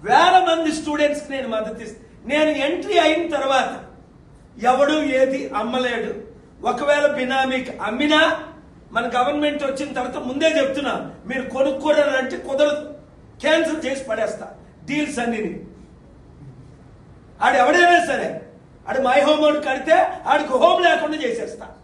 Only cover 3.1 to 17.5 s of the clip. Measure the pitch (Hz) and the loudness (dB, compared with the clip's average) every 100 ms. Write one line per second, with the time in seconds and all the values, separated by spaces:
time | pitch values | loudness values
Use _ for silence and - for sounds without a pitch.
3.1 | 330 330 294 269 269 - - - - - | 0 -2 -2 0 0 0 -6 -16 -20 -20
4.1 | - - - - - 233 254 285 311 277 | -20 -20 -20 -20 -4 0 2 2 2 0
5.1 | 262 262 269 - 202 233 254 254 233 214 | 2 2 0 -4 -6 -4 -2 -2 -4 -6
6.1 | - - - - - 233 240 285 294 285 | -10 -14 -20 -20 -8 -6 -2 0 2 2
7.1 | 247 254 285 262 254 - - 202 240 294 | 0 -2 0 0 -4 -6 -8 -6 -2 2
8.1 | 302 320 - - - - - - 220 247 | 4 4 0 -8 -20 -20 -20 -8 -6 -2
9.1 | 247 262 294 294 285 277 269 294 254 247 | -2 0 0 -2 -2 -6 -6 -8 -6 -6
10.1 | 294 254 269 320 302 269 294 269 196 - | -8 -8 0 0 2 0 -2 -4 -6 -10
11.1 | - 190 262 254 262 277 269 302 302 285 | -16 -8 -8 -6 -2 -2 0 0 2 2
12.1 | 262 247 - - 277 294 294 - - - | 0 -4 -8 -6 0 0 0 -8 -16 -20
13.1 | - - - 285 320 320 311 254 269 - | -20 -20 -8 0 0 0 -4 -6 -6 -6
14.1 | 220 196 - - - - - - 294 294 | -4 -4 -6 -14 -18 -20 -20 -6 -4 -4
15.1 | 233 233 226 185 - - - - - - | -4 -4 -4 -6 -8 -16 -20 -20 -20 -20
16.1 | - - - 131 - - - - - - | -20 -20 -20 -20 -20 -20 -20 -20 -20 -20
17.1 | - - - 233 | -20 -20 0 2